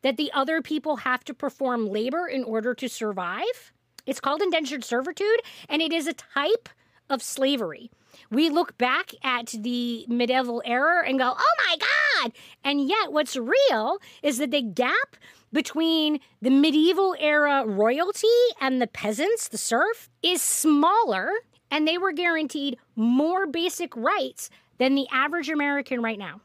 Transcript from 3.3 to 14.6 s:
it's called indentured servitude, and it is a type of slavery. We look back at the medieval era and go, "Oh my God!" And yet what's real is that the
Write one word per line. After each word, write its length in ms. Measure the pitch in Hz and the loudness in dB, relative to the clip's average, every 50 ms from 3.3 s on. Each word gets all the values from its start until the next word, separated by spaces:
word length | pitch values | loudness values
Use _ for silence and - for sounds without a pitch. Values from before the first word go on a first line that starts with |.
| 185 214 330 453 494 - - - _ _ _ _ _ - _ | -4 -4 -4 -4 -6 -6 -10 -20 _ _ _ _ _ -16 _
it's 140 | - 262 - | -8 -8 -4
called 220 | - 277 285 311 | -2 -2 0 0
indentured 420 | - 381 339 320 311 254 285 277 220 | 0 0 0 0 -2 -2 -6 -8 -6
servitude, 580 | - 240 240 262 320 330 - 392 415 440 466 453 - - - - - | -4 -2 -2 -2 -4 -6 -4 0 2 2 0 0 -4 -20 -20 -10 -4
and 120 | 294 302 | -2 -2
it 120 | 330 320 330 | 0 0 -2
is 140 | 330 294 311 | -2 -2 -4
a 60 | 320 | -6
type 560 | - - _ - 285 285 339 427 494 _ - - _ _ _ _ _ _ _ | -8 -12 _ -4 -2 0 0 0 0 _ -10 -20 _ _ _ _ _ _ _
of 140 | 277 254 - | -6 -4 -4
slavery. 680 | - - - 269 269 285 254 220 165 147 - 233 233 _ _ _ _ - - - _ | -8 -2 0 0 0 2 0 -2 -6 -8 -12 -18 -20 _ _ _ _ -20 -20 -14 _
We 200 | 214 254 311 330 | 0 2 2 4
look 280 | 285 339 349 - - _ | 4 2 0 0 -2 _
back 340 | 247 247 254 311 370 - - - - | 0 0 2 0 -2 -4 -10 -8 -4
at 240 | 269 254 240 240 233 - 226 | -2 -2 -2 -4 -8 -10 -8
the 480 | 208 247 247 240 240 240 233 226 - 240 | -6 -4 -2 -2 -2 -4 -4 -6 -4 -4
medieval 540 | 233 240 247 233 254 262 254 247 233 233 - | 0 0 2 2 2 2 0 0 -4 -6 -4
era 420 | 247 233 254 277 320 349 359 330 - | -2 0 2 2 4 2 2 2 0
and 100 | 262 269 | 0 2
go, 160 | 254 254 254 - | 2 0 0 2
"Oh 160 | - 605 659 622 - 370 | 2 2 2 2 2 0
my 80 | 339 320 | 0 0
God!" 560 | - - 571 605 605 605 523 381 269 233 - - - - - _ _ | 0 0 2 2 2 2 2 0 0 -2 -4 -10 -20 -20 -20 _ _
And 240 | 277 285 285 277 262 | -2 0 0 2 2
yet 240 | 381 440 415 320 | 2 0 0 0
what's 260 | 285 302 302 - - 269 | 0 -2 -2 0 -4 -6
real 640 | 233 233 330 523 554 539 294 220 214 254 349 403 - - - - | -2 2 4 4 4 4 4 2 0 0 -2 -4 -6 -16 -20 -4
is 160 | - 294 262 226 | -2 -2 0 0
that 120 | 294 269 | -2 0
the 100 | 302 285 | 0 -2